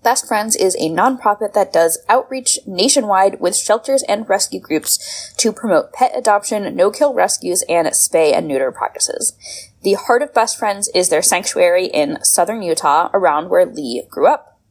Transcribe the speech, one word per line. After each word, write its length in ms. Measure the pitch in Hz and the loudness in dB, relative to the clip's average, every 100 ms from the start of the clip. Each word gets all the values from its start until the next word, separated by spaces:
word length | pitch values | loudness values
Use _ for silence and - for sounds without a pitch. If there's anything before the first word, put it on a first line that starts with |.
Best 240 | 233 262 - | 2 0 -2
Friends 280 | 214 220 214 | -4 -2 0
is 200 | 190 180 | 0 0
a 120 | 156 | -2
nonprofit 600 | 165 233 262 214 208 214 | 2 2 2 0 0 0
that 200 | - 190 | 0 2
does 320 | 170 165 - - | 2 2 0 0
outreach 520 | 240 254 262 247 - - | 0 0 -6 -4 -4 -4
nationwide 720 | 180 233 277 214 190 196 190 | -2 2 2 2 2 2 2
with 180 | 175 190 | -2 -2
shelters 460 | - 214 - 269 | 0 -2 0 -2
and 260 | - 208 220 | 0 -4 -2
rescue 300 | 196 - 185 | -2 -2 -6
groups 760 | - 156 - - - - - - | -4 -4 -2 -6 -6 -14 -14 -2
to 140 | 226 | -2
promote 420 | - 226 165 - | -2 0 2 0
pet 180 | - 254 - | 0 0 2
adoption, 600 | 226 208 - 214 196 180 | 2 2 0 -4 -4 2
no-kill 400 | 190 - 294 247 | 0 2 0 2
rescues, 480 | 196 - 180 175 - | 0 -2 -4 -4 0
and 200 | 170 156 | 0 0
spay 440 | - - 165 156 | 0 0 2 4
and 160 | - 165 | 2 0
neuter 240 | 135 131 | -2 -4
practices. 640 | - - - - - - - - - - _ | -4 -8 -4 -6 -4 -8 -8 -18 -18 -18 _
The 120 | - 196 | -2 -2
heart 260 | - 240 | 2 0
of 120 | 285 | 2
Best 240 | - 233 - | 0 -2 -2
Friends 300 | 220 202 202 | -4 -4 -4
is 160 | 180 180 | -2 0
their 140 | 156 | 0
sanctuary 640 | 185 180 175 - 180 180 185 | 0 -2 -2 2 2 2 0
in 360 | - 147 160 | -2 -2 -2
southern 380 | - - 180 226 | -2 0 0 -2
Utah, 480 | 180 156 151 151 170 196 | -4 -2 2 2 2 2
around 340 | 180 147 170 | 4 2 0
where 160 | 175 180 | 2 2
Lee 380 | - 139 120 - | 0 -6 -6 -8
grew 180 | - 165 | 0 2
up. 340 | 294 - _ _ | 2 -4 _ _